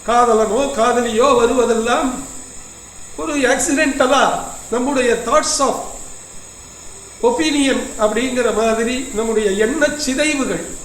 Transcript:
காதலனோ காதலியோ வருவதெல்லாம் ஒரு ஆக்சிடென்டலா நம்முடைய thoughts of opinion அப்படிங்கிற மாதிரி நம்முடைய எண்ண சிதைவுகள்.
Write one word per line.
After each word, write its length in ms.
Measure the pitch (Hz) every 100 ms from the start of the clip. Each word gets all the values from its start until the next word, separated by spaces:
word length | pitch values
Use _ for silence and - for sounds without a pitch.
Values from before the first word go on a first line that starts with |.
காதலனோ 560 | - 240 240 220 214 220 277
காதலியோ 560 | 202 240 240 233 220 277
வருவதெல்லாம் 760 | 240 240 254 226 226 226 285 269 - - - - - - - - - - -
ஒரு 180 | 320 294
ஆக்சிடென்டலா 800 | 247 269 330 294 302 - 262 277 202 - - - -
நம்முடைய 400 | 233 254 269 247 214
thoughts 340 | 233 302 294 -
of 140 | 262 - - - - - - - - - - - - - - -
opinion 560 | 233 247 311 285 269 240 - -
அப்படிங்கிற 500 | 214 220 254 247 226
மாதிரி 400 | 208 226 226 226 254 -
நம்முடைய 340 | 202 226 220 208 190
எண்ண 240 | 220 302 294 -
சிதைவுகள். 640 | - 262 302 285 233 175 - -